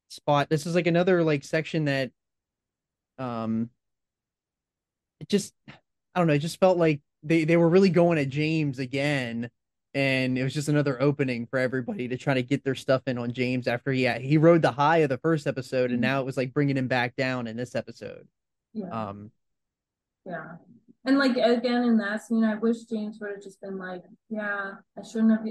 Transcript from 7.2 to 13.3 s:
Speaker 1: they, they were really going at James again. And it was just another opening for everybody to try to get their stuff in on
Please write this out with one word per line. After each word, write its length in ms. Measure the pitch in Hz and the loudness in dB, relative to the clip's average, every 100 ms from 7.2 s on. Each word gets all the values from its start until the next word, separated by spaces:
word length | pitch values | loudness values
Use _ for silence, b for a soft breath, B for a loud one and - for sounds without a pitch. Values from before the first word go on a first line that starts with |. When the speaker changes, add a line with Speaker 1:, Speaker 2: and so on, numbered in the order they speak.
Speaker 1:
they, 220 | 151 165 | 0 0
they 140 | 156 170 | 4 4
were 120 | 170 | 6
really 200 | 180 190 | 6 6
going 280 | 170 175 165 | 4 4 2
at 120 | 135 | 0
James 500 | 143 151 160 147 127 | -2 0 0 -2 -4
again. 720 | 127 135 143 143 120 117 117 _ _ _ _ 139 | -6 -2 -2 -2 -4 -6 -8 _ _ _ _ 0
And 440 | 135 131 127 127 | 2 2 0 0
it 40 | |
was 100 | 135 147 | -2 -4
just 140 | 143 | 0
another 300 | 147 143 123 | 2 2 0
opening 460 | 143 143 131 120 117 | 0 0 -2 -4 -4
for 140 | 135 | -2
everybody 480 | 127 131 123 202 127 | -2 -2 -4 -6 -6
to 100 | 127 | -4
try 160 | - | -2
to 80 | 131 | 0
get 220 | 123 135 | 0 -2
their 100 | 135 | -2
stuff 300 | 131 - 131 - | -4 0 0 0
in 140 | 123 | -6
on 120 | 120 | -6